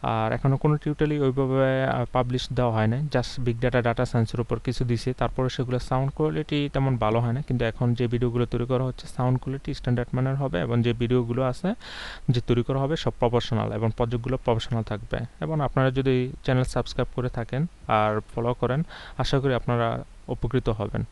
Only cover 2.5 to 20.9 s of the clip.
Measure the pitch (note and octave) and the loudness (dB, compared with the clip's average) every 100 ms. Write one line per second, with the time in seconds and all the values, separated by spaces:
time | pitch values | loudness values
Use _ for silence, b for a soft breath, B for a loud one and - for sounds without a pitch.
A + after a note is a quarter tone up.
2.5 | B2+ B2 A2+ A2 A#2+ D3+ - - - B2 | 0 0 2 2 2 0 0 -2 -2 -2
3.5 | A#2 B2 B2 A#2 A#2 B2 A#2+ A2+ A2+ A#2 | 0 2 2 2 0 0 2 0 0 -2
4.5 | A#2+ - B2 B2 A#2+ - B2+ A#2+ - C3 | -2 -2 -2 0 0 -2 -2 -2 0 -2
5.5 | - B2 B2 - C3 C3+ - D#3 D#3 D3+ | -2 -2 -2 0 0 0 0 0 0 -2
6.5 | D3 C#3+ C#3 C3+ B2+ A2 A2 A#2+ A#2+ D3+ | -2 0 0 0 2 2 2 2 -2 -2
7.5 | B2 A#2 - B2 A#2+ B2 A#2+ B2 A#2 A#2+ | 0 0 2 0 2 2 2 0 0 0
8.5 | B2 A#2+ B2+ C3 B2 - - B2+ B2+ - | 0 0 0 0 -4 -10 -2 2 2 -2
9.5 | C3+ - C#3+ - A#2+ A#2+ B2+ C3 C3+ C3+ | -8 -6 -6 0 0 0 -2 0 0 0
10.5 | E3 C#3 A#2+ A#2 A#2 A#2+ B2 A#2 A#2 C3 | 0 0 2 2 2 2 2 2 0 0
11.5 | B2+ F3 A3+ B B B B - B2 - | 0 -2 -4 B B B B 0 0 4
12.5 | A#2+ A#2 C3+ C#3 D#3+ - - A#2+ A#2 A2 | 2 2 0 0 0 -2 0 2 2 0
13.5 | A2 G#2+ A2 A2+ A2 A#2+ A#2 A#2+ C3 - | 0 0 0 -2 0 -2 0 -2 -2 2
14.5 | A2+ - A#2 A2 G#2+ A2+ - A#2 - D#3 | 0 0 -2 -2 -4 -4 -6 -6 -6 -4
15.5 | D#3 C3+ - C3 C3 C3+ B2+ B2+ C#3 - | 0 0 2 2 2 2 2 0 -4 0
16.5 | B2+ B2+ - A#2 - B2 - B2 - A2+ | 2 2 -2 -4 -2 -4 -2 -4 -4 -4
17.5 | B2+ E3 - - A2 G#2+ G#2+ - - A#2 | -2 -4 -4 0 2 4 0 -2 -4 -2
18.5 | B2 A#2+ C3 E3+ B B - B2+ C#3+ C#3 | 0 0 0 -2 B B 0 2 4 2
19.5 | B2 - A#2+ A#2 A#2+ - - - B2 A#2+ | 0 0 0 2 -2 -8 -16 -10 -4 0
20.5 | B2+ A#2+ A2 G#2 | 0 0 -2 -2